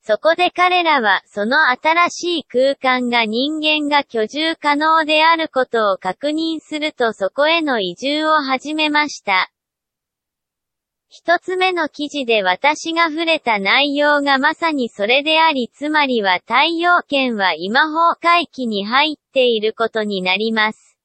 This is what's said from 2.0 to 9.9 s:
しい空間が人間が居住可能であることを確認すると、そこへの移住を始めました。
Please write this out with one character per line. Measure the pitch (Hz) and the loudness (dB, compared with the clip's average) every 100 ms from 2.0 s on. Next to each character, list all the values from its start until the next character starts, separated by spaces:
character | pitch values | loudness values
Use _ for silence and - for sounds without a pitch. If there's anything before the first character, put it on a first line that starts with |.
| 349 | 0
し | - 339 339 | -2 -4 -6
い | |
空 | - 247 269 277 | -2 0 0 0
間 | 262 254 247 | 0 0 0
が | 240 226 | 0 0
人 | 220 277 311 | -2 -2 -2
間 | 302 302 294 | 0 0 0
が | 285 | 0
居 | 277 226 220 | 0 -4 -4
住 | 285 320 320 | -2 -4 -2
可 | 294 294 | -2 0
能 | 311 320 | 2 2
で | 302 311 | 2 2
あ | 320 330 | 4 2
る | 311 | 0
こ | 262 254 | -2 -2
と | 226 214 | 0 0
を | 190 | 0
確 | 185 185 285 | -4 -4 -4
認 | 302 330 320 | -4 -4 -6
す | - 302 | -8 -6
る | 302 | -6
と、 | - 233 | -2 -4
そ | 214 190 | -2 -4
こ | - 294 | 0 0
へ | 339 | 2
の | 302 240 | 0 -2
移 | 185 175 | -2 -4
住 | 262 294 311 | -4 -2 2
を | 311 | 0
始 | 269 262 277 | 0 -4 -4
め | 311 302 | -2 0
ま | 294 294 | 0 -2
し | - | -6
た。 | - 185 - _ _ _ _ | -2 -2 -2 _ _ _ _